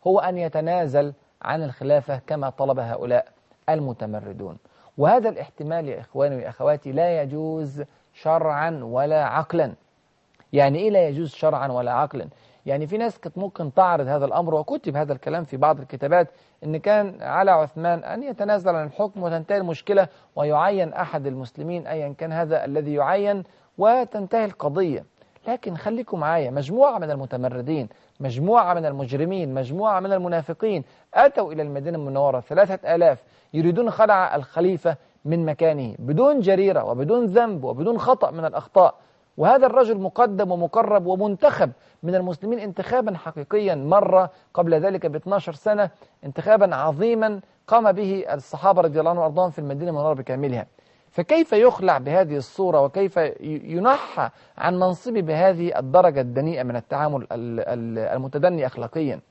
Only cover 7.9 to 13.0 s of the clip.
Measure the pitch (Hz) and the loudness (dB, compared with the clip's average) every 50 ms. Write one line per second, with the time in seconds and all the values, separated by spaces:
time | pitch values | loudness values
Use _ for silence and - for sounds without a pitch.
7.9 | _ _ _ _ _ - - 160 160 165 160 160 147 143 151 165 165 147 123 113 | _ _ _ _ _ -6 -2 0 2 2 2 0 -2 -2 -2 -4 -4 -6 -10 -6
8.9 | 117 123 139 147 156 156 147 127 110 147 160 - - 170 156 127 - _ _ _ | -2 -2 0 2 2 2 0 0 0 -2 -4 -2 -2 -2 -2 -2 -4 _ _ _
9.9 | _ _ _ _ _ _ _ _ _ _ _ _ - 139 139 139 139 156 196 220 | _ _ _ _ _ _ _ _ _ _ _ _ 2 4 4 4 4 2 0 2
10.9 | 208 190 175 156 143 143 170 151 - - - 156 151 135 131 139 127 123 123 120 | 4 4 4 4 2 -4 -6 -6 -6 -2 0 0 0 0 -2 -4 -4 -4 -2 -2
11.9 | 123 123 147 143 - 139 87 76 - _ _ _ _ _ _ 143 139 143 156 151 | 0 0 0 -2 -4 -8 -10 -10 -14 _ _ _ _ _ _ -4 -4 -4 -4 -4
12.9 | 180 214 | -4 -4